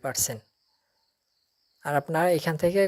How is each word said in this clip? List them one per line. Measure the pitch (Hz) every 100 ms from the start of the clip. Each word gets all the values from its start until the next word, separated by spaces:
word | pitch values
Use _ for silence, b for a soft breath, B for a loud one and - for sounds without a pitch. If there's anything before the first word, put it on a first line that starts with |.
| 135
পার্সেন্ট। | - - 110 _ _ _ _ _ _ _ _ _ _ _ _ _ _ 143
আর | 147
আপনারা | 151 160 180 165
এখান | 170 156
থেকে | 175 196